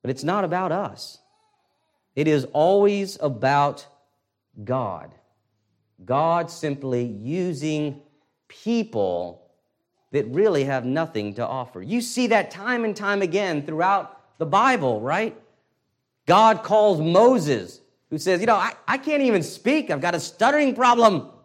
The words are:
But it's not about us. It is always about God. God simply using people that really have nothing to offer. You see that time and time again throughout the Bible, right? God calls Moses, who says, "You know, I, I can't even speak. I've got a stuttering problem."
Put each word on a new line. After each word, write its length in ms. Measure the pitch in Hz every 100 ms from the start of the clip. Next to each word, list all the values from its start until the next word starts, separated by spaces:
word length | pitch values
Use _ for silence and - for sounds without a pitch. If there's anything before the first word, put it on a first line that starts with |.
But 120 | 120
it's 100 | 127
not 220 | 147 202
about 260 | 185 175 185
us. 480 | 165 175 101 - - _ _ _ _ _ _ _ _ _
It 140 | - 151
is 180 | 151 127
always 680 | 147 165 202 202 202 196 -
about 640 | 151 120 131 143 143 - - _ _ _ _ _ _ -
God. 500 | 104 127 113 85 - - _ _ _ _ _ _ _ _
God 480 | 92 131 165 170 165
simply 520 | - 156 139 135 123
using 960 | 120 101 113 170 180 147 151 151 151 143 _ _ _ _ _
people 1040 | - 208 233 214 113 95 87 87 90 _ _ _ _ _ _ _
that 120 | 143 117
really 360 | 135 214 160
have 200 | 139 135
nothing 500 | 123 143 160 110 104
to 120 | 101 120
offer. 360 | 131 120 90
You 180 | 101 233
see 280 | 240 - 247
that 240 | 226 202
time 320 | - 214 240
and 120 | 226 196
time 260 | 202 202
again 440 | 190 175 196 151 143
throughout 720 | 156 180 196 - - _ _
the 80 | 156
Bible, 540 | 190 254 240 135 110
right? 360 | 120 170 220 220 _ _ _ _ _ _ _ _ -
God 360 | 180 226 220
calls 380 | - 214 214 170
Moses, 800 | 160 175 240 262 151 123 87 - _ _ _
who 100 | 156
says, 220 | 185 180
"You 60 | 226
know, 100 | 208
I, 160 | 196 - -
I 100 | 262
can't 240 | 277 294
even 200 | 269 202
speak. 480 | 143 - - 302 -
I've 100 | 151
got 140 | 170
a 60 | 170
stuttering 540 | - - 233 294 285
problem." 540 | 226 247 240 226 175 - -